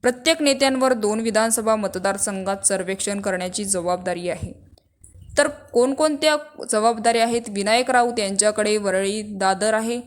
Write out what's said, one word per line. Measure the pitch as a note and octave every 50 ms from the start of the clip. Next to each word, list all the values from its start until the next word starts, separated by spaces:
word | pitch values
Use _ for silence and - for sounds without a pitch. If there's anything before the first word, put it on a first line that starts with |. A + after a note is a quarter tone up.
| -
प्रत्येक | B3 B3 B3 - D#4+ E4 D#4+ D4+
नेत्यांवर | C#4+ C#4 C4 C#4 C4+ C4 C4 C4 C4 B3+
दोन | A#3 G#3 G#3 G#3 A3
विधानसभा | A3+ A3+ G#3+ G#3+ A3 A3+ A3+ A#3+ G#3+ A3 A3
मतदारसंघात | G#3+ G#3 F#3+ - F#3+ F#3 G3 G3 G3 - - G3 F#3+ F#3+ F#3+ G3 F#3+ G3
सर्वेक्षण | - G3+ F#3 F#3 F3+ F#3+ G3 - - G3+ G3+
करण्याची | G3+ G#3 F#3+ F3+ F3+ F#3 F3+ - G#3
जबाबदारी | G3 - F#3 E3+ F3 F3+ F3+ F3+ F#3 F3+ E3+ F3 F3
आहे. | E3 - - F#2+ - - - - - - _ _ _ _ _ - - - - - - -
तर | C#4+ D4
कोणकोणत्या | D4 - - - - A#3 A#3+ C4 C#4 C4+ D#4 D#4 D4+ C#4 D4 D#4 D#4 D4 D4 - - - - -
जबाबदाऱ्या | - G#3+ G#3+ A3+ A#3 A3 G#3 A#3 A#3 A3+ A3+
आहेत? | A#3 A#3 A#3+ A#3 A3+
विनायक | G#3 G3 G3 G#3 A3 A#3+ B3+ B3
राऊत | B3+ B3 A#3+ A#3+ A#3 A#3+
यांच्याकडे | G#3 G3 G3 G3 G#3 G#3+ G#3+ G#3+ G#3 G#3 G#3+
वरळी | G#3+ G#3 G3 F3+ F#3+ G3 G3 G#3 A3 G#3+
दादर | G#3+ G#3 F#3+ G3 F#3+ F#3+ F#3 G3+ G#3+ A3
आहे | A3 A3+ A3+ A#3+ A#3+ A#3+